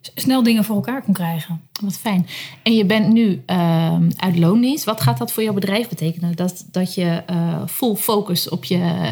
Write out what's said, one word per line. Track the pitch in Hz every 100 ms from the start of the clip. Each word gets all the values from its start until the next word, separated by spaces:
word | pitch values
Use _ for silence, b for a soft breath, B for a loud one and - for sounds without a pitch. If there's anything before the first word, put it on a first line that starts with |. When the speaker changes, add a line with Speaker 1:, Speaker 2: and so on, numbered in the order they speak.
Speaker 1:
s-, | -
snel | - - 262
dingen | 233 226
voor | 208
elkaar | 208 - 262
kon | -
krijgen. | 185 170 165 - 165 - -
Speaker 2:
Wat | 202 -
fijn. | 226 185 170 B B B
En | 226
je | 220
bent | 190 220 214
nu, | 226 220 180
ehm, | - 180 170 165 165 170 170
uit | - 185 170
loondienst. | 165 220 247 302
Wat | - 220
gaat | 233 233
dat | 233
voor | -
jouw | 220
bedrijf | 196 196 202 233
betekenen? | - 160 165 170
Dat, | 165 180 180 -
dat | 185 185
je, | - 175 170
eh, | - 175 170 160 175
full | - 247
focus | 202 - 208 202 175 -
op | 180
je, | - 180 170 175 165